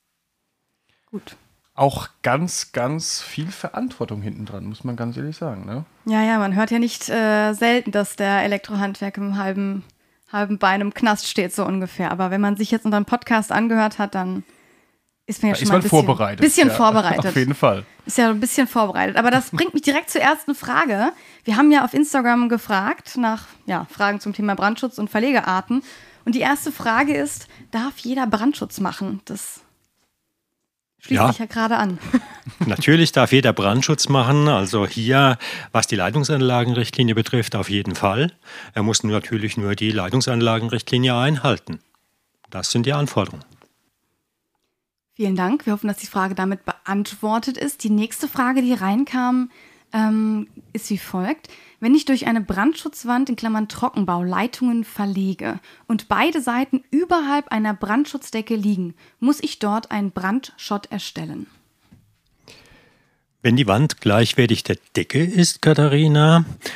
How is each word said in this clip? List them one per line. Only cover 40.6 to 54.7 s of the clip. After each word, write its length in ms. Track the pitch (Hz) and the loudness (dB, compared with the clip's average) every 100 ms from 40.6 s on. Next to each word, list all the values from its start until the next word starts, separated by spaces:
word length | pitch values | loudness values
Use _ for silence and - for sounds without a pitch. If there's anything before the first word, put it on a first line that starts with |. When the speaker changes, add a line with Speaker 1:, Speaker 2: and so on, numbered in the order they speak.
| 117 117 - 127 127 120 | -2 -6 -2 0 2 2
Speaker 3:
einhalten. 640 | 135 147 135 98 - - _ _ _ _ _ _ _ | 0 0 0 -2 -4 -14 _ _ _ _ _ _ _
Das 200 | 92 - | -8 -4
sind 140 | 120 120 | -2 0
die 80 | |
Anforderungen. 500 | 147 143 110 95 76 - _ _ _ _ _ _ _ _ _ _ _ _ _ _ _ _ - | 0 -2 -2 -4 -6 -20 _ _ _ _ _ _ _ _ _ _ _ _ _ _ _ _ -4
Speaker 1:
Vielen 200 | 208 185 | -2 0
Dank. 300 | 185 294 - | 0 0 -2
Wir 80 | |
hoffen, 140 | 208 214 | -2 -2
dass 100 | 202 | -6
die 80 | - | -6
Frage 300 | 196 190 190 | -2 -2 -2
damit 300 | 190 196 - | -4 -4 -8
beantwortet 920 | - - 202 202 202 214 226 247 254 | -10 -4 -2 -2 -2 0 0 0 -4
ist. 260 | 285 - | -6 -4
Die 60 | 220 | 0
nächste 380 | 208 226 - 294 | 2 0 -4 -6
Frage, 340 | - 247 262 | -2 0 2
die 120 | 247 | 2
reinkam, 760 | 233 190 214 277 254 247 254 247 - - _ _ | 2 2 0 0 0 2 0 -2 -8 -20 _ _
ähm, 540 | 220 220 220 220 214 208 - - | 0 2 2 2 0 -4 -12 -12
ist 160 | 220 - | -10 -4
wie 80 | 202 | -6
folgt. 520 | - 185 190 311 - - - - | -4 -4 -4 -4 -10 -20 -20 -2
Wenn 160 | 226 294 | 4 4
ich 100 | 277 | 4
durch 220 | 262 233 | 0 2
eine 140 | 226 | 0
Brandschutzwand, 880 | 196 190 247 311 311 - 240 247 269 | 0 0 0 0 -6 -8 -2 0 0
in 60 | 226 | -2
Klammern 320 | 226 214 208 | -2 -2 -4
Trockenbau, 560 | - 247 214 185 175 | -4 -4 -2 -2 0
Leitungen 600 | 180 185 240 - 254 | -2 -2 -4 -2 0